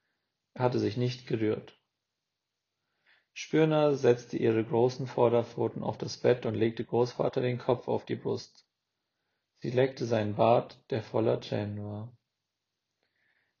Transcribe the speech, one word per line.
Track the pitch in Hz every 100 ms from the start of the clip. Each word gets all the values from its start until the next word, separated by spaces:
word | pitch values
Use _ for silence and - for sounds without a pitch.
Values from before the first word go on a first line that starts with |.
| _ _ _ _ _
Er | -
hatte | 127 123
sich | 104 101
nicht | 123 - -
gerührt. | 117 107 107 - - _ _ _ _ _ _ _ _ _ _ _ _ _ _ _
Spürnase | - - 156 160 156 147 139
setzte | 135 120 - -
ihre | 117 113
großen | 113 113 123 123 127
Vorderpfoten | - 120 117 117 - 113 -
auf | - 110
das | - -
Bett | 120 123 120
und |
legte | 107 113 113 113
Großvater | 117 123 - 143 -
den | 123 123
Kopf | - 123 -
auf | 113 -
die | 120
Brust. | - 113 - _ _ _ _ _ _ _ _ _ _ _
Sie | 139
leckte | 123 135 - 117
seinen | 113 104 104
Bart, | 113 120 - - -
der | 123
voller | - 117 113 127
Tränen | - 113 104 104
war. | 104 104 117 - _ _ _ _ _ _ _ _ _ _ _ _ _ _